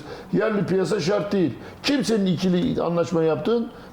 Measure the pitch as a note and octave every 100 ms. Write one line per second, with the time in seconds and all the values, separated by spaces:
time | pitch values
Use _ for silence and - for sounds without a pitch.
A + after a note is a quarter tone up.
0 | - - - D#3+ A3 G#3 D#3 F#3+ F3 G#3
1 | D#3 G#3 - G3+ D#3 - - - - C#4+
2 | F#3+ A3 F#3+ D#3 F#3 F3+ E3 D#3+ E3 E3+
3 | E3 E3+ D#3+ D3+ - A#3 A#3 - -